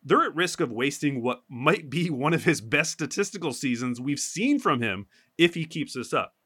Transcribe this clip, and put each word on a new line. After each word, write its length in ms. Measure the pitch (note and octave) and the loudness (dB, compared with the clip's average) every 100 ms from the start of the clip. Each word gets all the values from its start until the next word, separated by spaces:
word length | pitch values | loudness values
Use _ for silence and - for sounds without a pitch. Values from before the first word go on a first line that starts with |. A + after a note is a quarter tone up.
They're 220 | C#3 A3+ | 4 4
at 100 | E4 | 4
risk 240 | D3 F3+ - | 0 -2 0
of 140 | C#3 | -2
wasting 480 | A2+ C3+ C#3+ D3 C#3 | 0 -2 0 -2 0
what 220 | A#2 A#2+ _ | -2 -4 _
might 400 | B2 C#3 F#3 D#3 | -2 2 2 0
be 180 | C#3 F3 | -2 0
one 240 | C#3 C#3+ | 0 2
of 120 | E3+ | 2
his 180 | D#3 C#3+ | 2 0
best 300 | A2 D#3+ D#3+ | 0 0 0
statistical 600 | - C#3+ - G3+ G3+ E3+ | -2 -6 -2 -4 -2 -6
seasons 480 | B2 C#3 A#2+ B2+ A#2+ | -2 -2 -2 -2 -4
we've 180 | B2+ C#3 | -4 -2
seen 400 | - - A#3 C#4+ | -4 -2 2 2
from 220 | G3+ C3+ | 2 2
him 260 | A#2 F#2+ G2+ _ _ - | 0 -2 -8 _ _ 2
if 160 | E3+ | 2
he 140 | E3+ D#3 | 4 -6
keeps 260 | D#3+ D3 | -6 -6
this 220 | C3 A#2 | -6 -2
up. 200 | D3+ F#2 _ | -2 -2 _